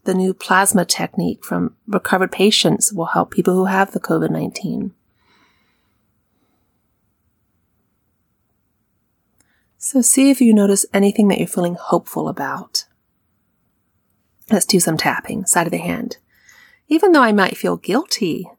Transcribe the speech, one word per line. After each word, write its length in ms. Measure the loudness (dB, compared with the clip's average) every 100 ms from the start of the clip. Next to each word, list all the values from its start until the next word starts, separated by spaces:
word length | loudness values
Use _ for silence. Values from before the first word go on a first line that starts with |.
the 100 | -4
new 200 | -2 -2
plasma 500 | -4 0 2 2 0
technique 640 | 0 -4 -4 -4 -4 -6 -6
from 320 | -4 -4 -8 -6
recovered 460 | -6 -2 0 0
patients 580 | 2 2 4 2 0 -2
will 140 | -4 -4
help 260 | -2 -2
people 220 | -2 0
who 120 | 0 0
have 280 | 0 -2
the 60 | -4
covid 300 | -4 -2 -2
nineteen. 640 | -4 -6 -8 -8 -6 -8 -12 _ _ _ _ _ _ _ _ _ _ _ _ _ _ _ _ _ _ _ _ _ _ _ _ _ _ _ _ _ _ _ _ _ _ _ _ _ _ _ _ _ _ _ _ _ _ _ _
So 240 | -2 0
see 280 | 2 4 4
if 120 | 4
you 120 | 4
notice 320 | 6 4 0 0
anything 360 | 2 2 4 2
that 80 | 2
you're 100 | -2
feeling 300 | -2 -4 -4
hopeful 480 | -2 -2 -2 -8 -6
about. 560 | -6 -8 -8 -8 -10 -10 _ _ _ _ _ _ _ _ _ _ _ _ _ _ _ -2
Let's 140 | 0 2
do 160 | 2
some 160 | 2 0
tapping, 480 | -2 -4 -6 -6 -2
side 220 | 0 0
of 40 |
the 60 | -4
hand. 400 | -6 -8 -8 -14 _ _ _ _ _ _ _
Even 240 | 2 6
though 100 | 6
I 80 | 6
might 240 | 4 2 0
feel 220 | -4 -4
guilty 720 | -2 -4 -2 -4 -4 -4 -8